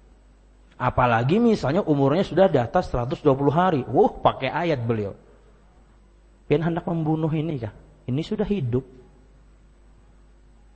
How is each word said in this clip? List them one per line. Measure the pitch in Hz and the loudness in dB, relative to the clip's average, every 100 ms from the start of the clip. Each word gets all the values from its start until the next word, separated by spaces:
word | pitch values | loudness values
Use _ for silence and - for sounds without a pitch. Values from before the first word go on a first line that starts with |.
| - - _ _ _ _ - | -20 -20 _ _ _ _ -20
Apalagi | - 123 - 123 113 127 202 | -6 -4 0 2 2 2 2
misalnya | 240 208 131 170 180 | 2 2 0 -2 0
umurnya | 143 139 160 - | 2 2 2 0
sudah | 151 190 | 2 4
di | 147 | 4
atas | 117 180 180 | 0 -2 -2
seratus | 127 123 160 | -4 -4 0
dua | 147 135 | 2 2
puluh | 143 | 2
hari. | 156 185 151 120 | 2 2 0 0
Wuh, | 135 240 | 2 2
pakai | - 123 - 131 | 2 -2 0 -4
ayat | 151 170 139 | -4 -2 -2
beliau. | 117 113 98 - - - - - _ - - - _ _ _ _ - | -2 -4 -4 -10 -20 -20 -20 -20 _ -20 -20 -20 _ _ _ _ -2
"Pian | 147 156 | 0 0
hendak | 165 196 | -4 -4
membunuh | 165 156 156 160 | -2 0 0 0
ini | 156 160 143 | -2 -4 -6
kah? | 113 - - - - | -8 -14 -20 -16 -6
Ini | 131 165 | -4 -4
sudah | 214 202 | -4 -2
hidup." | 202 127 123 - - - - - - - _ - _ - - - - - _ _ - - | -2 -2 -4 -6 -18 -20 -20 -20 -20 -20 _ -20 _ -20 -20 -20 -20 -20 _ _ -20 -20